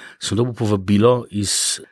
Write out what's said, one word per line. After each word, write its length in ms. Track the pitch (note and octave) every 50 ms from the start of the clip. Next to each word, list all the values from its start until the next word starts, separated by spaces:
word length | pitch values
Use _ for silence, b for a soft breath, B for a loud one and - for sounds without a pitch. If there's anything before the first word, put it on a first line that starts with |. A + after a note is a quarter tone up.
| B B B
sem 200 | B - - G2
dobil 160 | A2 A#2+ B2+ A2+
povabilo 600 | - A2+ G#2 G#2 G2 F#2 G2+ G2+ G2+ A2 B2 B2 A#2+ A#2 -
iz 500 | F#2 G#2 G2 - - - - - - - - _